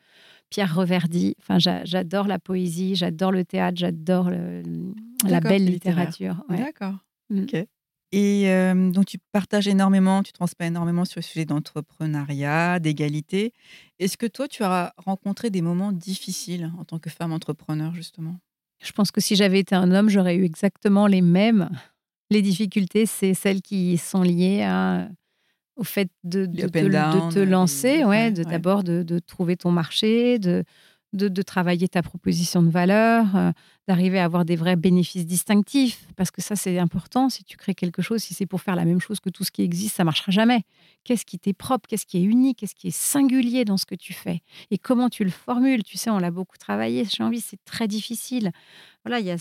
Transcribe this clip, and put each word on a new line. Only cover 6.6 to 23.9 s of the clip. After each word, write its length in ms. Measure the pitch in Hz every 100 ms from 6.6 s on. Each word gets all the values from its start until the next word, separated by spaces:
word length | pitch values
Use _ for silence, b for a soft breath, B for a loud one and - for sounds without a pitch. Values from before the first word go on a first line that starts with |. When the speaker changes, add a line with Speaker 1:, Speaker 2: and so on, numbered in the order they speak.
| 269 - 190 196 - _ -
Speaker 1:
Mm. 120 | 196
Speaker 2:
Ok. 120 | 190 160 156 _ _ _ _ 196
Et, 320 | 202 202 196
euh, 400 | 185 185 185 185
donc, 140 | 180 190
tu 120 | 185 -
partages 360 | 208 185 208 202
énormément, 540 | 196 196 196 190 190
tu 120 | 196
transmets 340 | - 175 - 170
énormément 360 | 170 170 175
sur 140 | 180 -
le 60 |
sujet 220 | 165 165 156
d'entrepreneuriat, 1300 | 147 - 151 147 - 156 151 143 143 143 156 175 180
d'égalité. 720 | 160 151 147 151 - 190 226 B B B B -
Est-ce 180 | 185 -
que 80 | 233
toi, 220 | - 277
tu 160 | -
as 300 | 196 180 175 -
rencontré 520 | 185 190 196 202 240
des 120 | 190
moments 300 | 170 175 202
difficiles 800 | 180 170 190 - 180 - 175 165 175
en 40 | 160
tant 140 | 165
que 100 | 160
femme 220 | - 170
entrepreneur, 600 | 160 - 151 - 156 156 170
justement ? 400 | 170 - 160 180 _ _ _ _
Speaker 1:
Je 80 | -
pense 200 | - 202
que 100 | -
si 140 | - 196
j'avais 240 | 202 190
été 160 | 185 185
un 160 | 180
homme, 180 | 190 214
j'aurais 260 | 196 180 175
eu 80 |
exactement 640 | 185 160 202 - 208 196 208
les 140 | 190
mêmes. 480 | 175 180 220 220 165 143 B _ _ _ -
Les 120 | 214
difficultés, 640 | 202 180 208 214 185 208 220
c'est 280 | - 190
celles 280 | 185 202 196
qui 360 | - 196 180